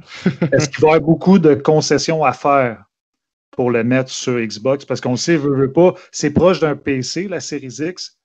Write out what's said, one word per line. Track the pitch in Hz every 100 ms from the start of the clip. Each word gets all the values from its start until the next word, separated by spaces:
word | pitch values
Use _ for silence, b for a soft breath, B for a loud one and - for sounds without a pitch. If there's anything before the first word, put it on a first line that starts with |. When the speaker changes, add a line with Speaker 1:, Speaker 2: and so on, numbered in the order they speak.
| B B B
Speaker 1:
<laughs> | - 160
Speaker 2:
Est-ce | 175 151
qu'il | -
va | 156
y | 160
avoir |
beaucoup | 151 160 180 196
de | 156 143
concessions | 143 156 147 143 - 160
à | 143
faire | 123 147 139 127 104 _ _ _ _ _ _ _
pour | - 123
le | 117
mettre | 113 127 131
sur | - - 123
Xbox ? | 113 110 113 139 -
Parce | 123
qu'on | 131 123
sait, | - 165
veut, | 143 135
veut | 135
pas, | 135 180 135 B
c'est | - -
proche | - 165 175
d'un | 156 143
P | - 135
C, | 127 - 196
la | 170
Series | - 147 127 117
X, | 156 185 - _